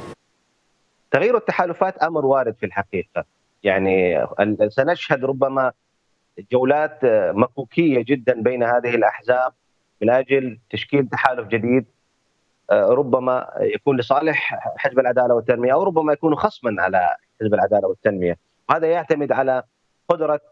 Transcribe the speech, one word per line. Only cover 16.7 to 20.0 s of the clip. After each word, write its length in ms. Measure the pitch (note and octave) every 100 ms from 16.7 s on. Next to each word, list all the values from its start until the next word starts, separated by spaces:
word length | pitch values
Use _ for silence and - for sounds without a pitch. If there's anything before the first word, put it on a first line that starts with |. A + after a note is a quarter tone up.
| G2
على 340 | F#2 F#2+ F2 - _ -
حزب 120 | G#2+
العدالة 340 | G2+ G2 G2+ F#2+
والتنمية، 500 | F#2+ A2 G2 F2+ E2+ _ _ -
وهذا 180 | D#3 D#3+
يعتمد 400 | E3+ D#3 D3+ C#3
على 320 | B2+ C3 B2+ - _ _ _